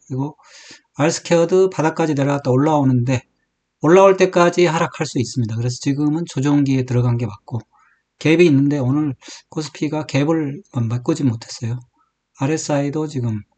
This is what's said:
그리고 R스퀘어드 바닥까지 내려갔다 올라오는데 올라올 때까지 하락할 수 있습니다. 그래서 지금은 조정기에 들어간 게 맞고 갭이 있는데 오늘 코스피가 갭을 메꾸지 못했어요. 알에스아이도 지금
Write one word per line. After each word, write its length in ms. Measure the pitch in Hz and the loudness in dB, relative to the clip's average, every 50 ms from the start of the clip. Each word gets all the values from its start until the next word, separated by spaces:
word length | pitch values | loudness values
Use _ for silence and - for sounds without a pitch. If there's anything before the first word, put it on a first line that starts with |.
| _ | _
그리고 300 | - 135 127 139 151 - _ _ _ - - - - - - _ _ _ | -10 -8 -6 -6 -8 -8 _ _ _ -20 -20 -20 -20 -20 -20 _ _ _
R스퀘어드 760 | - 143 165 165 - - - 170 170 170 165 185 185 190 185 | -2 0 0 0 -2 -2 0 2 2 2 4 4 4 2 2
바닥까지 420 | - - 170 160 160 - 165 156 151 | 0 0 -2 -2 0 -2 -2 0 0
내려갔다 380 | 139 139 139 143 139 - 135 | 0 0 0 -2 -2 0 0
올라오는데 720 | 123 131 143 160 156 147 139 131 127 123 120 131 131 120 - _ _ _ _ _ _ _ _ _ _ _ | 2 2 2 2 2 2 2 2 2 2 0 0 -2 -4 -4 _ _ _ _ _ _ _ _ _ _ _
올라올 380 | - 151 175 190 196 196 190 190 | 2 6 6 8 8 6 6 4
때까지 480 | 185 180 - 180 175 175 175 180 175 | 2 2 4 4 2 2 4 2 2
하락할 400 | 160 160 170 170 147 - - 160 | 2 2 0 -2 -2 -4 -6 -6
수 120 | 135 - 147 | -4 -4 -4
있습니다. 360 | 117 110 - 131 117 107 110 | -4 -4 -4 -4 -4 -4 -4
그래서 200 | 113 117 123 123 - | -4 -4 -6 -6 -6
지금은 440 | - 143 139 143 151 147 151 165 170 170 | -4 -4 -2 0 0 -2 -2 -2 -4 -6
조정기에 560 | - 147 131 147 147 147 143 135 135 131 123 | -6 -4 0 2 2 2 2 2 0 -2 -2
들어간 320 | 127 120 123 123 123 120 | 0 0 0 0 0 0
게 80 | 117 120 | -2 -4
맞고 360 | 104 101 - _ - 123 110 - _ _ _ _ _ _ _ _ _ _ - | -6 -8 -12 _ -10 -10 -10 -10 _ _ _ _ _ _ _ _ _ _ -4
갭이 260 | - 147 165 165 180 | 0 2 4 6 6
있는데 340 | 165 139 135 139 143 147 143 | 6 6 4 4 2 0 0
오늘 360 | 127 123 139 151 156 143 127 - - - - - - - | 0 0 0 0 -2 -2 -4 -8 -14 -20 -20 -20 -18 -12
코스피가 560 | - 160 151 139 - - 156 147 156 156 151 | -10 -10 -10 -8 -8 -6 -6 -4 -4 -6 -6
갭을 560 | - - 139 143 151 165 160 151 139 139 - - _ - 123 117 110 | -4 -2 0 0 0 0 0 -2 -4 -6 -10 -12 _ -6 -4 -4 -2
메꾸지 340 | 120 123 - - 160 - 143 | -4 -4 -2 -4 -2 0 0
못했어요. 560 | 127 110 113 - - - - 117 113 120 123 - _ _ _ _ _ _ _ _ _ _ - | -2 -2 -2 -8 -14 -14 -10 -8 -8 -8 -8 -10 _ _ _ _ _ _ _ _ _ _ -6
알에스아이도 680 | - 143 160 156 - - 147 143 143 143 139 156 156 | -4 -2 -2 -4 -4 -2 -2 -2 -2 -2 -4 -4 -4
지금 340 | 151 151 127 120 117 107 104 104 _ _ | -4 -4 -4 -4 -4 -4 -6 -8 _ _